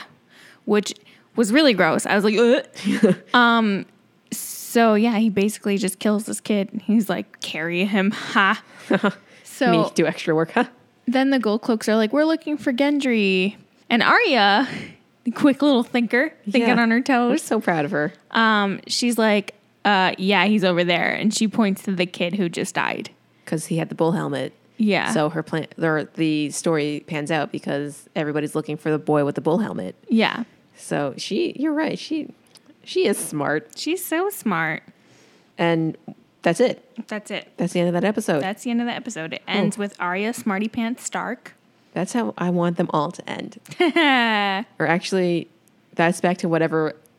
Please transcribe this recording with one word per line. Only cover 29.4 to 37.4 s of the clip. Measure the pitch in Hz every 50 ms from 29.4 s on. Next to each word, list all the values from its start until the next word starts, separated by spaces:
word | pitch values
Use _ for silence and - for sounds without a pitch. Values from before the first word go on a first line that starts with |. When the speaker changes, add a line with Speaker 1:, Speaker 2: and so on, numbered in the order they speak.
Speaker 2:
bull | 135 156 165 226
helmet. | 208 - 90 - 92 92 - _ _ -
Speaker 1:
Yeah. | 240 220 202 - - 233 233 _ _ _ _ _ _
Speaker 2:
So | - - - 170 151 143 135 -
she, | - - - 190 277 349 - -
you're | - 285 320 294
right. | 302 320 - -
She, | - - - 311 311 - - - _ _ _ _ - _ _ _ _ -
she | - - 359 370
is | 214 -
smart. | - - - 156 147 139 143 147 156 151 - -
Speaker 1:
She's | - - 302 349 370 -
so | - 320 330 381 415
smart. | 403 - - 226 180 165 165 160 156 - _ - - _ _ _ _ _ _ _ _ _ _ _ _
Speaker 2:
And | - 170 170 170 165 160 160 - - - - - _ _ _ _ _
that's | - 175 170 -
it. | 247 226 - - _ _ - - -
Speaker 1:
That's | - 214 208 - -
it. | 202 -